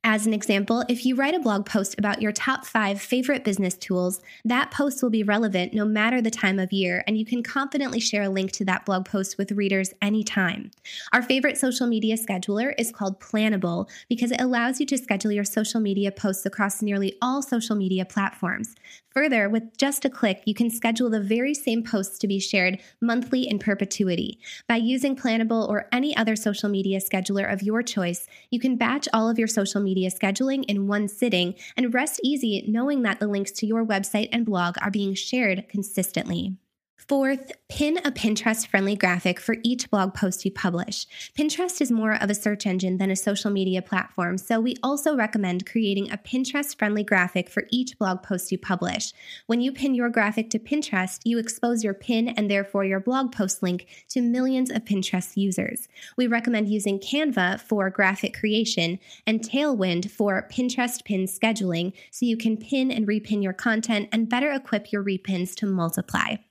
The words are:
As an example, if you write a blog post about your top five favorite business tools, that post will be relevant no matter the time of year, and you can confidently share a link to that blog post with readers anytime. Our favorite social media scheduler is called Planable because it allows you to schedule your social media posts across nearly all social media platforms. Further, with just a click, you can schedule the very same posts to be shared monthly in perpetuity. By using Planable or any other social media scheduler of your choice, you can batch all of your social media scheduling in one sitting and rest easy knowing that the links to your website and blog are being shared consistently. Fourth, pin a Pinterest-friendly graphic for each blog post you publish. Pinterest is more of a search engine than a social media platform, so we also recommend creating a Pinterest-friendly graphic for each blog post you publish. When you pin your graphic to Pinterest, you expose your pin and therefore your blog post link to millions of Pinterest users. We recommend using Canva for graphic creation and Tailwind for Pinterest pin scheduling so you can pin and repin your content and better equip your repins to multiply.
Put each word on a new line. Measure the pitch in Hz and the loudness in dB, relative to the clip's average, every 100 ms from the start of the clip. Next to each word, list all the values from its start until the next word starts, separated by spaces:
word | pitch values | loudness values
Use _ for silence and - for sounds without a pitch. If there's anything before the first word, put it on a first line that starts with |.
As | 226 214 214 | 4 2 2
an | |
example, | 214 - 196 196 233 247 | 0 2 2 4 2 2
if | 240 | 0
you | 254 254 | 2 2
write | 277 | 2
a | 359 | 2
blog | 254 202 202 | 2 0 0
post | 220 202 - | 0 0 0
about | 208 196 | -2 0
your | 214 | -2
top | 208 - 269 | 0 -2 -2
five | - 226 202 202 | -2 0 0 -2
favorite | - 254 254 277 | 0 0 2 0
business | 220 196 185 | 0 0 0
tools, | - - 180 180 185 - - | -2 -2 0 0 -2 -12 -6
that | 226 247 - | 0 0 0
post | - 285 262 | 0 0 2
will | 254 | 0
be | 220 | 2
relevant | 208 208 220 185 180 | 2 2 2 0 0
no | 214 | 0
matter | 208 214 220 254 | 0 2 2 2
the | 226 | 0
time | 226 196 190 | 0 2 2
of | 185 | 0
year, | 196 180 175 - | 0 0 0 0
and | 214 | -2
you | 220 | 0
can | 247 | -2
confidently | 233 277 277 285 269 240 | -2 -4 -2 -2 -2 -2
share | 226 208 | 0 0
a | 196 | 0
link | 190 190 | 0 -2
to | - | -2
that | 190 185 - | 0 0 0
blog | 190 190 | -2 0
post | 196 190 - | -2 -2 -4
with | 196 | -2
readers | 202 196 196 190 - | 0 2 2 0 -2
anytime. | 202 214 214 - 180 - - _ - - - | 0 2 0 0 0 -2 -10 _ -16 -14 2
Our | 247 | 2
favorite | 247 269 262 - | 4 4 4 2
social | 262 240 240 | 0 2 0
media | 226 220 226 | 2 2 0
scheduler | 226 190 185 202 262 - | -2 -4 -2 -2 -2 -2
is | 226 | -4
called | - 196 196 | -2 -4 -4
Planable | - 214 214 202 180 170 208 - - | -4 0 2 2 0 -2 -4 -10 -4
because | 233 233 | 0 0
it | 247 | 2
allows | 254 240 240 262 | 2 2 0 0
you | 285 | 0
to | 269 | -2
schedule | 254 196 214 | 0 -2 0
your | 208 | 0
social | 196 - 214 226 | 0 -2 0 0
media | 208 196 196 | 0 2 0
posts | 196 202 190 - | 0 -2 -2 -6
across | - 202 - | 0 -2 0
nearly | 208 202 196 - | -2 0 -2 -2
all | 247 269 | -2 -2
social | - 240 226 | 0 -2 0
media | 208 190 185 | 0 2 0
platforms. | 185 - 196 - 185 - 220 - - - _ | 0 -2 -2 -2 -4 -4 -8 -14 -20 -20 _
Further, | 269 302 233 202 | 0 2 4 4
with | 220 226 - | 2 -2 0
just | 277 277 | 0 2
a | 269 | -2
click, | 269 214 190 | 2 0 2
you | - | -2
can | 208 233 | 2 0
schedule | 226 233 226 247 | 2 0 2 2
the | 220 | 0
very | 196 226 269 | 2 2 2
same | 294 - 226 | -2 0 0
posts | 226 208 190 - | 0 -2 -2 -2
to | 202 | 0
be | 196 | 0
shared | 190 196 185 190 - _ | 0 2 2 0 -10 _
monthly | 233 233 247 262 254 | 0 0 0 0 0
in | 208 | 0
perpetuity. | 214 202 196 - 190 175 - - - - - | 0 0 -2 0 0 2 -2 -8 -16 -14 -2
By | 233 | 0
using | 226 254 269 262 | 2 2 0 0
Planable | 247 226 226 226 214 | 0 2 2 2 2
or | 208 - | -2 0
any | 247 285 285 | -2 0 0
other | 226 220 | 0 2
social | 220 202 208 | 0 0 0
media | 196 190 190 | 0 2 0
scheduler | 190 190 185 196 196 | 0 -2 0 -2 0
of | 190 | -2
your | 196 220 | 0 0
choice, | 247 - 175 175 - - - | 0 -2 -2 -2 -10 -20 -6
you | 247 | -2
can | 254 247 | 0 2
batch | 233 277 - | 0 0 0
all | 226 226 | 2 2
of | 226 | 2
your | 220 | 2
social | 220 196 202 | 2 0 0
media | 196 190 185 | 0 2 0
scheduling | 180 196 202 262 269 262 | 0 0 0 0 0 -2
in | 202 196 | -2 0
one | 202 202 | 0 -2
sitting | - 240 180 175 - - - | 0 2 2 0 -4 -8 -2
and | 247 | 0
rest | 247 302 - | 0 -2 -2
easy | 247 285 240 196 - | 0 0 0 0 0
knowing | 220 269 285 | 0 0 0
that | 226 190 | 0 0
the | 214 | -2
links | 202 196 | 0 -2
to | - 214 | -4 -2
your | 226 | 0
website | 220 196 196 208 214 | 0 0 0 -2 0
and | 240 220 | 0 0
blog | 185 175 175 | 2 0 0
are | 202 | -2
being | 202 196 | 0 0
shared | 190 - 254 220 185 - | -2 -2 0 2 0 -2
consistently. | 202 196 - 180 - - 170 190 190 _ _ _ _ - | -6 -4 -4 -2 -4 -4 -4 -4 -8 _ _ _ _ -2
Fourth, | 277 269 269 - - _ | 2 2 0 -6 -18 _
pin | - 294 349 | -2 0 2
a | 285 | 0
Pinterest-friendly | - 220 214 220 214 - 202 196 202 | 0 0 2 2 0 0 0 2 2
graphic | 185 180 185 180 | 2 2 0 0
for | - 226 | -2 0
each | 233 247 - | 0 -2 0
blog | 208 185 | 0 0
post | - 190 - | 0 -2 0
you | 196 | -4
publish. | - 185 175 180 - - - - | 0 0 0 -4 -8 -10 -14 -12
Pinterest | - 302 302 359 359 | -2 -2 0 -2 0
is | 262 | 2
more | 226 220 214 | 2 2 2
of | 196 | 2
a | |
search | 208 214 202 208 | 0 -2 -2 0
engine | 185 190 185 | 0 0 0
than | 190 | 0
a | 190 | 0
social | - 208 208 | 0 0 0
media | 202 190 185 | 0 0 0
platform, | 180 190 - - 170 185 | 0 -2 -2 -2 -2 -2
so | - 226 | 0 0
we | 233 254 | 0 -2
also | 262 285 302 277 | -2 0 0 2
recommend | 214 220 190 180 | 0 0 0 -2
creating | - 233 208 196 196 | -2 0 0 0 -4
a | 202 | -8
Pinterest-friendly | - 254 254 285 285 - 214 208 | -4 -4 -2 -4 -6 -2 0 0
graphic | 202 196 180 185 180 | 2 2 4 -2 -2
for | - - | -4 -2
each | 247 254 - | -2 -2 -2
blog | 196 185 | -2 -2
post | - 180 - | -2 -4 -2
you | 185 | -6
publish. | - 180 170 175 - - - - - | -2 -2 0 -4 -6 -10 -20 -16 -2
When | 233 | 0
you | 254 | 0
pin | 262 269 | 0 0
your | 247 240 | 2 2
graphic | 233 208 220 220 | 4 2 2 0
to | 214 | -2
Pinterest, | - 302 294 196 185 - | 0 -2 0 -2 -2 -4
you | 233 233 | -2 0
expose | 226 - 240 233 | -2 -2 0 0
your | 214 | 0
pin | 196 - 226 233 | -4 0 0 2
and | 233 208 | 0 2
therefore | 202 196 202 | 2 2 0
your | 196 190 | 0 0
blog | 214 262 254 | 0 0 0
post | 254 190 - | 0 -2 0
link | 180 180 - - _ | -2 -2 -6 -20 _
to | 262 | 0
millions | 240 247 262 262 254 | 2 2 2 0 0
of | 220 | -2
Pinterest | - 202 185 185 - | 0 -2 0 -2 -2
users. | - 196 180 - - - - - - | 0 0 0 -4 -6 -14 -20 -10 -2
We | 247 | 0
recommend | 233 233 220 208 | 2 2 0 2
using | 214 202 196 | 0 0 -2
Canva | - 285 311 226 180 190 | -2 0 0 2 0 0
for | - 214 190 | -2 0 0
graphic | 190 185 196 - - | 2 2 2 -4 -2
creation | 214 214 220 - 165 185 - - - | 0 2 2 0 0 -2 -8 -6 -2
and | 220 | -2
Tailwind | 226 262 294 233 185 175 208 | 0 0 0 2 2 0 -2
for | - 208 190 - | -2 0 0 -2
Pinterest | - 247 247 240 - - | -2 0 0 -2 -4 -2
pin | 196 | -2
scheduling | 190 - 220 220 190 170 180 - - | -2 0 0 2 0 0 -2 -6 -18
so | - 240 | -2 0
you | 226 | 2
can | 226 220 | 0 -2
pin | - 269 262 | -2 0 2
and | 220 208 | 0 0
repin | 214 214 208 | 0 0 0
your | 190 | 0
content | 185 233 220 226 208 208 | 0 0 0 0 -2 0
and | 220 226 | 0 0
better | 247 294 | 2 0
equip | 269 269 208 - | -2 -2 -4 -2
your | 208 | -2
repins | 202 185 - 185 185 | -2 -2 -2 -2 -2
to | - 202 | -2 0
multiply. | 190 165 165 - - - 214 _ | 0 0 -2 -2 -2 -2 -4 _